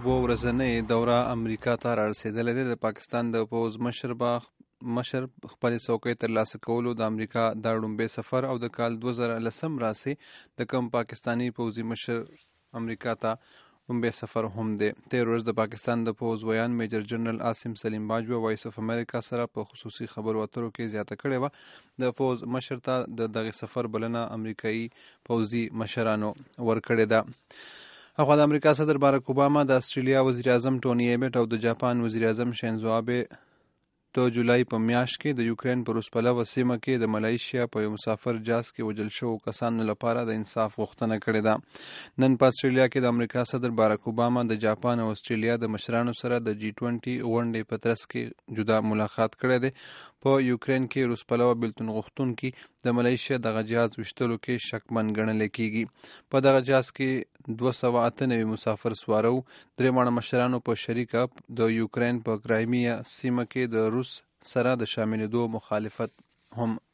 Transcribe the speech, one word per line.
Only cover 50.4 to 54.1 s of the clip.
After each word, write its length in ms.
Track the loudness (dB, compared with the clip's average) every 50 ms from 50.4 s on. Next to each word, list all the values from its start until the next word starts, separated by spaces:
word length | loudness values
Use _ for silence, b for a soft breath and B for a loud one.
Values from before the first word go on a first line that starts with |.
| 4
یوکرین 400 | 2 0 0 0 0 0 0 0 0
کې 180 | 0 0 0 0
روس 100 | 0 -4 -2 -2
پلوه 260 | 2 4 4 4 4 2
بیلتون 260 | 0 -4 -2 -4 -6 -4 -4
غوښتونکي 540 | -4 -6 -6 _ -2 -2 -2 -2 -4 -6 -8 -8 B B B B B 0
د 80 | 2 2
ملایشیا 400 | 4 4 4 2 2 0 -2 -2 0 0
دغه 160 | 0 0 0 -2 0
جهاز 280 | 2 2 2 2 0
ویشتلو 400 | -6 -10 -10